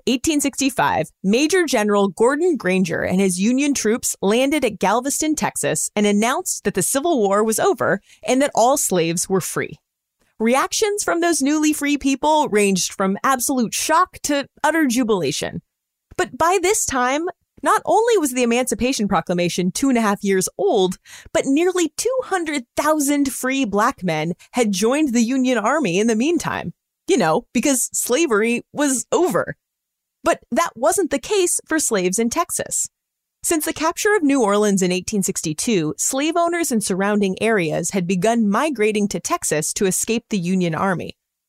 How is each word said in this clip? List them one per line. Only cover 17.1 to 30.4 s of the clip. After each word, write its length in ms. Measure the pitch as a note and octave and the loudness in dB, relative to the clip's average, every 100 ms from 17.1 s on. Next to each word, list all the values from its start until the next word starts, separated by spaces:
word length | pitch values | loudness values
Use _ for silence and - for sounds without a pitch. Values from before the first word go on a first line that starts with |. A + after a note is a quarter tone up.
| C#4+ F4+ - _ - | -2 -4 -10 _ -6
not 220 | D4+ G4+ - | 0 0 2
only 320 | F#4+ A#4 G#4+ | 2 4 2
was 160 | D4+ | 0
the 80 | B3+ | 0
Emancipation 640 | A#3+ A#3 B3+ G#3 B3 C4+ G3+ | 0 0 0 -2 -2 0 0
Proclamation 640 | F#3 - F3 F3 - F3+ | 0 0 -2 0 0 -2
two 200 | - C4+ | 0 0
and 100 | A#3+ | 2
a 20 | |
half 220 | G#3+ G3+ | 0 0
years 260 | G3 F#3+ - - | 0 0 0 -2
old, 400 | G4 A#3+ F#3 - - - - | 0 2 2 -2 -14 -20 -6
but 140 | D#4+ C4 | -4 0
nearly 480 | C#4+ F4+ F4+ E4 - | 2 2 0 -2 -2
two 220 | A#4+ C5 | -4 -2
hundred 400 | - F#4+ D#4+ D4 A#3 - | -2 -4 -2 -6 -4 -4
thousand 560 | D4 D#4 C#4 C#4+ C#4 | 0 0 2 0 0
free 340 | - B3+ C4+ B3 | -2 -4 -2 0
black 380 | G3 A#3 - | 2 0 0
men 300 | F3+ D#3 D#3+ F3 - | -4 -2 -4 -6 -6
had 180 | B3+ A3 | -2 0
joined 420 | F3+ A3 C#4+ D4+ | 2 0 2 2
the 80 | A#3 | 2
Union 380 | A3+ C4 B3+ A#3 | 2 2 0 0
Army 400 | G#3 D4+ G#3 F3 | 0 0 0 0
in 80 | A#3 | 2
the 80 | A3 | 2
meantime. 580 | C#4+ F4 - F#2 - - _ _ - | 0 0 -2 -6 -8 -12 _ _ -2
You 100 | E4+ | 2
know, 280 | D#3+ F3 - | 2 0 0
because 380 | B3 - - - | 0 2 0 -2
slavery 720 | - - C4+ E4 G3+ A3+ A#3+ - | -4 -2 0 2 2 2 -2 -4
was 320 | A3+ D4 B3+ - | -2 0 0 -2
over. 460 | C#4 F4 E3+ - - _ _ _ _ _ _ | 0 2 0 -2 -8 _ _ _ _ _ _
But 160 | E4 - | -2 -2